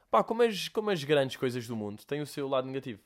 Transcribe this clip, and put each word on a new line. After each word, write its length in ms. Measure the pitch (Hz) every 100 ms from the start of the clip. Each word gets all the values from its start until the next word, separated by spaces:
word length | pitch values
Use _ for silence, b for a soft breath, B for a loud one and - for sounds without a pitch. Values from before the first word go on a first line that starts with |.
| b
pá, 140 | 226
como 180 | - 226
as, 260 | 233 185 160
como 220 | 220 208
as 140 | 180
grandes 320 | 139 147 131 -
coisas 300 | 131 123 117
do 100 | 113
mundo, 280 | 104 104
tem 160 | - 147
o 60 | 143
seu 220 | - 139
lado 180 | 135 131
negativo. 340 | 135 131 101